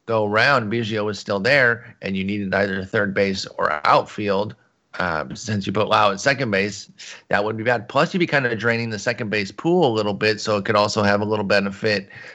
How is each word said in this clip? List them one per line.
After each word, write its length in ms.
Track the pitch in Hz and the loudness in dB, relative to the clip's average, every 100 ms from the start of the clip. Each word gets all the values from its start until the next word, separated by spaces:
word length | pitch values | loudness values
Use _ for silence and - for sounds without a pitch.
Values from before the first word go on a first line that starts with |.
| - | -2
go 200 | 110 104 | -2 2
round 460 | 107 131 135 104 | 4 4 4 2
Biggio 380 | 117 110 107 107 | -2 -2 -2 -4
is 100 | 98 | -6
still 200 | - 101 | -4 -2
there 540 | 117 143 120 113 - - | 2 4 4 0 -8 -10
and 140 | 92 95 | -6 -4
you 80 | |
needed 300 | 95 104 95 | -2 -4 0
either 300 | 98 101 95 95 | 0 0 -2 -2
third 280 | 110 101 | -2 0
base 320 | 101 98 95 - - | 0 0 -2 -6 -4
or 280 | 92 76 101 | -2 0 4
outfield, 680 | 139 - - 104 98 107 - _ _ _ - | 2 2 -6 -2 -2 -4 -10 _ _ _ -6
um, 340 | 90 78 67 - | -4 -2 -6 -10
since 280 | - 104 95 | -6 -4 -2
you 60 | |
put 160 | 104 101 | -2 2
Lau 240 | 107 101 | 4 2
at 80 | 98 | 2
second 320 | 139 127 120 | -2 0 0
base, 400 | 98 101 101 - - - - - | 0 -2 -6 -16 -20 -20 -18 -2
that 160 | 98 107 | 0 0
wouldn't 120 | 110 | -2
be 60 | |
bad. 240 | 117 117 101 | 0 -2 0
Plus, 260 | 139 175 | 0 2
you'd 60 | 190 | 0
be 80 | 170 | 0
kinda 260 | 147 120 110 | 0 0 0
draining 320 | 117 117 117 | 0 0 -2
the 100 | 104 | -4
second 300 | - 117 107 | -4 -4 -2
base 200 | 107 98 | -2 -4
pool 380 | - 165 180 139 | -2 2 4 4
a 60 | 110 | 2
little 180 | 104 | 0
bit, 280 | 98 107 107 | 0 0 0
so 160 | 110 104 | 0 0
it 80 | 101 | 2
could 100 | 104 | 2
also 260 | 104 110 | 4 4
have 200 | 101 101 | 4 4
a 40 | 104 | 2
little 200 | 107 98 | -2 2
benefit, 640 | 101 98 98 110 101 98 - - | 2 2 -2 -2 -2 -4 -20 -20